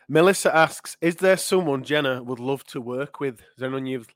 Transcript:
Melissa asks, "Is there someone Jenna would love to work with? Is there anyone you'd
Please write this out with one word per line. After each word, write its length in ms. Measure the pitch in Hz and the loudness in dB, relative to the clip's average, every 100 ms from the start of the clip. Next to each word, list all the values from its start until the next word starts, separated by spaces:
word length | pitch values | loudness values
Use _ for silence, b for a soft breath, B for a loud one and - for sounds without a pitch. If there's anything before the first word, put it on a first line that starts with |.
| - | 0
Melissa 460 | 151 180 190 - 160 | 4 4 4 2 4
asks, 420 | 160 - - - | 4 0 -16 -4
"Is 140 | 170 170 | -2 2
there 200 | 185 185 | 2 2
someone 460 | - 190 165 135 | 2 0 2 -2
Jenna 380 | 127 147 139 127 | -2 0 0 -2
would 160 | 120 123 | -6 -6
love 240 | 123 135 - | -4 -6 -6
to 160 | - | -12
work 380 | 117 123 143 - | -8 -6 -8 -6
with? 200 | 139 113 | -8 -8
Is 60 | _ - | _ -10
there 100 | 131 | -8
anyone 160 | 135 131 | -6 -6
you'd 220 | 131 110 | -8 -10